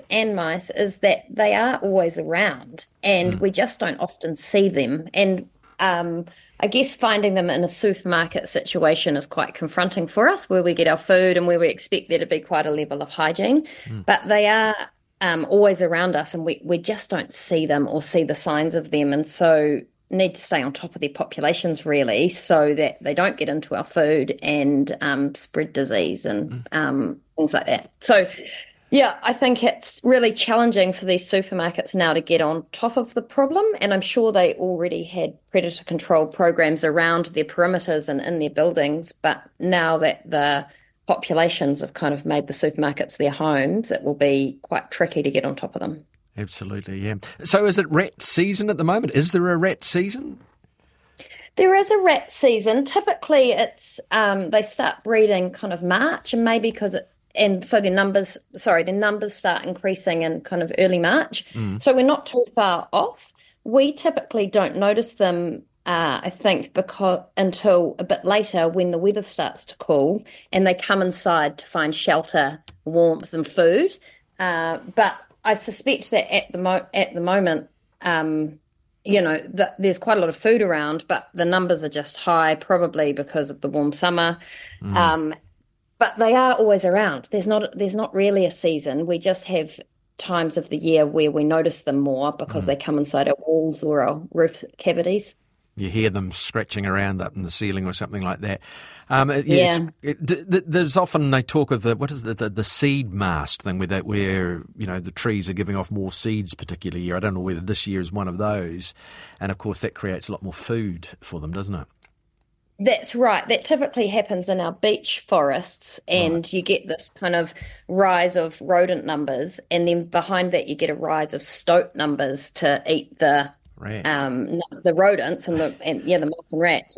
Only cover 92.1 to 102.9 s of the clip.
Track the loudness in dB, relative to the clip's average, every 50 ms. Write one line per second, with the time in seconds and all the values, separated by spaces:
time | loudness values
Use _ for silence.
92.1 | 0 0 -2 -4 -4 -6 -8 -6 -6 -4 -2 -2 -2 -2 -2 -2 -2 -2 -2 0
93.1 | 0 0 2 2 0 0 0 0 0 0 0 0 -4 -4 -4 0 0 2 2 0
94.1 | 0 -4 -8 -6 0 0 0 0 0 -6 -14 -18 -18 -4 -2 0 0 0 0 0
95.1 | 0 -2 -2 -6 -12 _ _ _ _ _ _ _ _ -8 -8 -4 0 0 0 2
96.1 | 0 0 -4 -6 -6 -8 -10 -6 -6 -6 -6 -4 -6 -4 -2 -2 0 0 0 0
97.1 | -2 -4 -6 -8 -8 -8 -8 -6 -6 -4 -4 -4 -4 -4 -4 -6 -6 -6 -8 -8
98.1 | -8 -6 -4 -4 -6 -6 -6 -8 -8 -8 -10 -16 -20 -20 -20 -20 -20 -20 -6 _
99.1 | 0 2 2 2 0 -2 2 4 4 4 4 4 2 0 -2 -4 -8 _ -8 -8
100.1 | -6 -4 -2 -2 -2 -4 0 0 0 0 0 0 0 0 0 2 2 0 0 2
101.1 | 0 0 2 2 2 0 0 0 0 0 2 2 0 0 0 0 0 0 -2 -6
102.1 | -6 -8 -6 -8 -6 -4 -4 -4 -4 -4 -2 0 2 2 4 2